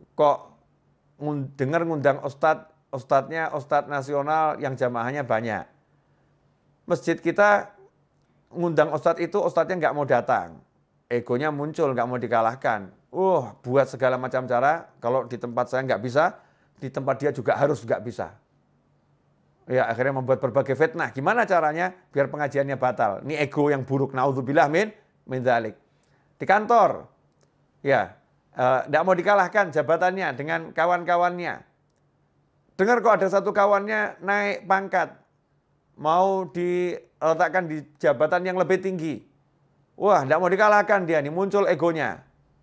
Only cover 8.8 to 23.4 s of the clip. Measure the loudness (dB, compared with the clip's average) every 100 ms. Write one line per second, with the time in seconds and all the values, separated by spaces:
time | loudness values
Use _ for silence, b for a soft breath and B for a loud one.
8.8 | 2 2 0 0 -2 -2 0 0 0 0
9.8 | -2 -2 0 0 2 -2 -2 -14 _ _
10.8 | _ _ -6 -4 -2 -2 -2 -4 -6 -2
11.8 | -2 0 -2 -4 -2 0 0 -2 -4 -4
12.8 | -6 -20 _ -2 0 0 -2 -10 -2 2
13.8 | 2 0 -2 -2 -4 -4 -2 0 2 0
14.8 | -6 _ -2 -2 -2 -8 -6 -4 -2 -2
15.8 | -2 -2 0 2 0 -2 b b b -14
16.8 | -10 -6 -4 -2 -2 -2 -2 2 2 0
17.8 | -4 -6 -6 -10 -12 -12 _ _ _ _
18.8 | _ _ _ _ _ _ _ _ -4 0
19.8 | 0 0 -2 -2 0 0 0 0 0 0
20.8 | 0 0 -6 -2 0 0 2 2 2 0
21.8 | -4 -6 _ -2 -2 -2 -4 -2 -2 0
22.8 | -2 0 0 -2 -6 -4